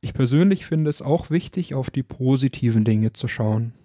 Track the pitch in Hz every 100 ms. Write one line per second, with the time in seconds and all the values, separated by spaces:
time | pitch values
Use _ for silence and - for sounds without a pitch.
0 | 120 - 127 139 190 196 - 160 156 147
1 | 139 165 - 160 - - 170 135 127 -
2 | 127 - 127 135 135 - 120 113 107 107
3 | 110 - 123 - 110 110 117 -